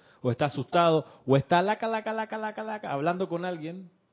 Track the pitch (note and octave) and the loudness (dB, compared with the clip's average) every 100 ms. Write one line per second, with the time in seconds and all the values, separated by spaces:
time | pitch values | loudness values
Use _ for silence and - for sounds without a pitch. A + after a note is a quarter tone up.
0 | _ _ B2 A#2 D3 - B2+ F3 E3+ D#3+ | _ _ -2 0 -2 -2 0 4 4 4
1 | - - - C#3 - F3 F#3+ G#3+ A3+ A3 | 0 -4 2 4 4 2 2 -2 -2 -4
2 | A3 A3+ A3 A3 G#3+ G#3+ A3 G#3+ F3+ C#3 | -4 -6 -6 -6 -8 -8 -10 -8 -6 -2
3 | D#3 F3+ F#3 E3+ F3+ F3 D#3 F#3 F3+ _ | -2 -2 -2 -4 -6 -6 -8 -12 -16 _
4 | _ | _